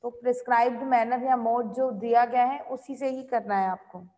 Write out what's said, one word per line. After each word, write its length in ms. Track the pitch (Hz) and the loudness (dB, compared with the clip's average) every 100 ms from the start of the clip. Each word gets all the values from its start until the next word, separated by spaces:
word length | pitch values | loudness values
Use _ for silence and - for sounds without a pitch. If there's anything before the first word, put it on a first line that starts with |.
तो 80 | 240 | -10
प्रिस्क्राइब्ड 720 | 240 247 247 - 233 247 240 | -6 -2 -2 2 4 4 0
manner 400 | 269 254 226 247 | 0 2 2 0
या 140 | 262 254 | 0 0
mode 360 | 226 233 226 | 2 0 -2
जो 180 | 214 262 | -2 -2
दिया 340 | 208 233 233 | -2 2 4
गया 200 | 240 247 | 4 2
है, 160 | 247 285 | 0 0
उसी 360 | - 262 - 269 | -8 -12 -10 -6
से 140 | 269 | -6
ही 120 | 262 | -6
करना 340 | 262 240 202 196 | -4 -6 -2 -2
है 120 | 190 | 0
आपको। 320 | 185 - 180 180 | -4 -10 -20 -20